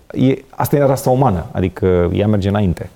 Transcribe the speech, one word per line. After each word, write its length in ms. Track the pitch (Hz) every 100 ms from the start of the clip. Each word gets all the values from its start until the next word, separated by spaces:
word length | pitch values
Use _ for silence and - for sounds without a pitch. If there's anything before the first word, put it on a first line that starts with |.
| -
e, 300 | - 131 - -
asta 260 | - - 147
e 20 |
rasa 320 | 139 131 -
umană, 360 | 127 135 90 -
adică 600 | 95 92 - 95 90 87
ea 140 | 95 104
merge 220 | 104 98
înainte. 420 | 104 98 82 -